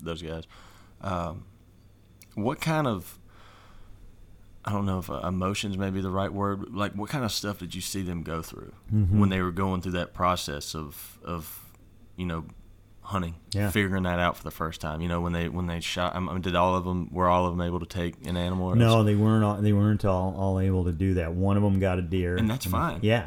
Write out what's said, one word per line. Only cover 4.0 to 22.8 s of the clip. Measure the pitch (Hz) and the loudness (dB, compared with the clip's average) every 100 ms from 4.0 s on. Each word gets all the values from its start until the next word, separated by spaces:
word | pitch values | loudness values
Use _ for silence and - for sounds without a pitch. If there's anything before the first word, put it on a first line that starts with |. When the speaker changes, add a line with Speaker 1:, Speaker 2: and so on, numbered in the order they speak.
| - - - - - - - | -20 -20 -20 -20 -20 -12 -4
Speaker 1:
I | |
don't | 104 101 | -2 0
know | 92 | -2
if, | 87 | -2
uh, | 69 87 | -4 -2
emotions | 92 92 101 104 95 | 0 0 -2 -4 -2
may | 98 | -2
be | 95 | -2
the | 95 | -2
right | 92 98 | -2 -2
word, | 98 101 98 95 | 0 -2 -2 -6
like, | 92 101 | -4 -4
what | 98 104 | -4 -6
kind | 156 117 | -4 -2
of | |
stuff | - 104 104 | -4 -4 -6
did | 87 92 | -8 -8
you | |
see | 87 98 | -6 -4
them | 90 87 | -4 -4
go | 78 80 | -4 -6
through | 80 - - - - | -8 -12 -16 -16 -2
Speaker 2:
Mm-hmm. | 107 95 104 | 2 4 6
Speaker 1:
when | 101 | 6
they | 92 | 4
were | 90 | 0
going | 87 98 92 | 0 0 0
through | 92 | -2
that | 90 85 | -2 -4
process | - 90 87 - 71 - | 0 2 2 -2 -6 -6
of, | 80 76 - - - | -8 -8 -12 -16 -14
of, | - 85 80 - - - - - - - | -8 -8 -8 -14 -20 -20 -20 -20 -18 -8
you | 90 | -4
know, | 82 76 - - - - - | -4 -6 -14 -20 -20 -20 -20
hunting, | - 101 87 82 - | -6 -4 -4 -8 -6
Speaker 2:
Yeah. | 98 101 | -2 0
Speaker 1:
figuring | 107 98 95 | 2 2 0
that | 92 87 | 0 2
out | 87 - | 0 0
for | 82 | -6
the | |
first | - 82 - | -6 -6 -4
time? | 85 78 | -6 -4
You | 87 | -2
know, | 85 | -2
when | 87 | -2
they, | 85 85 | -2 -2
when | 85 90 | -2 -4
they | 85 | -4
shot, | 80 - 90 82 | -4 -2 -2 -2
I | |
mean, | 92 90 | -4 -4
did | 92 90 | 0 2
all | 90 92 | 4 2
of | 90 | 0
them, | 90 85 | -2 -2
were | 85 90 | 0 4
all | 90 90 | 4 4
of | 87 | 0
them | 87 | -2
able | 87 | -2
to | 85 | -4
take | 92 87 82 69 | -4 -4 -4 -6
an | 87 | -2
animal? | 87 92 92 | -2 0 2
Or | 110 | 4
Speaker 2:
No, | 113 113 | 6 6
Speaker 1:
was | 107 | 6
Speaker 2:
they | 104 | 6
weren't | 107 110 | 6 6
all, | 104 101 | 4 2
they | 104 | 4
weren't | 101 104 107 101 | 6 4 4 2
all, | 92 92 95 | 2 0 0
all | 98 95 | 0 2
able | 95 92 87 | 2 2 2
to | |
do | 80 95 90 | 2 2 2
that. | 82 | 0
One | 87 95 101 | 0 2 4
of | 104 | 4
'em | 95 | 4
got | 95 92 | 4 2
a | |
deer. | 87 92 87 90 | 0 0 0 0
Speaker 1:
And | 110 | 0
that's | 127 90 | -2 -2
Speaker 2:
And | |
Speaker 1:
fine. | 92 | -2